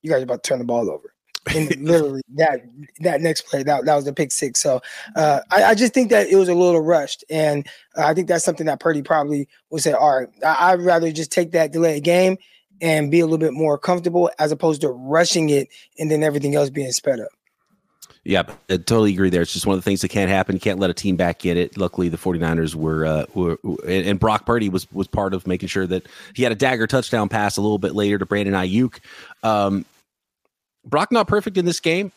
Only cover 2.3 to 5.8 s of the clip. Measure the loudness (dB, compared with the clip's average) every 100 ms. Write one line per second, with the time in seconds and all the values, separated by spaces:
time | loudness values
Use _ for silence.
2.3 | 0 0 0 -8 -20 -20 -4 -2 0 0
3.3 | -2 -4 -4 0 0 2 0 0 -4 -4
4.3 | -2 -4 -2 0 -2 -4 -18 -8 0 2
5.3 | 2 2 4 4 4